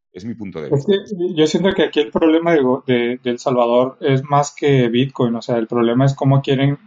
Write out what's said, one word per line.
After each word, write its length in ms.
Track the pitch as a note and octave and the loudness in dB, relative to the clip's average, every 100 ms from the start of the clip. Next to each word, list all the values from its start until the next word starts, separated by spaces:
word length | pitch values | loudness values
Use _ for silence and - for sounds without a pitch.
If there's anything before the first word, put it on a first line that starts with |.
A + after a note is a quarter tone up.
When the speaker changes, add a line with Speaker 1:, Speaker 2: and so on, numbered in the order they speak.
| _ | _
Speaker 1:
Es 120 | F#2 | -16
mi 100 | A2 | -14
punto 260 | G#2 G2+ D#2+ | -12 -12 -10
de 100 | D2 | -4
Speaker 2:
Es 160 | C#3 E3+ | -2 0
Speaker 1:
vista. 0 | |
Speaker 2:
que 480 | G3 G3+ F#3 F3+ | -2 -2 -6 -4
yo 120 | D#3 D#3 | 0 2
siento 260 | F3 F#3 | 2 0
que 120 | E3+ | 0
aquí 160 | D3+ D#3 | 0 0
el 100 | D3 | -2
problema 420 | F#3 E3 D#3+ E3+ | 0 2 2 2
de 80 | D#3+ | 2
go-, 200 | B2+ B2+ - | 2 0 0
de, 320 | B2 A#2+ B2+ | 0 0 -2
de 80 | B2 | -4
El 80 | A#2+ | -4
Salvador 600 | - B2 A#2+ B2 C3 - | -2 0 2 2 0 -2
es 220 | D3 C3+ | 0 0
más 300 | C3+ C#3+ C#3+ | 0 0 0
que 340 | - D3 C3+ A#2+ | -2 0 2 2
Bitcoin, 460 | A#2+ C#3 - B2 A#2 | 0 -2 0 -2 -2
o 60 | |
sea, 140 | - A#2 | -4 -4
el 80 | A2+ | -2
problema 380 | A#2+ A#2 A#2+ C#3 | 0 2 2 2
es 80 | |
cómo 280 | C3+ C#3 C3+ | 2 2 2
quieren 360 | D3 C3+ C#3 C#3+ | 2 0 0 -2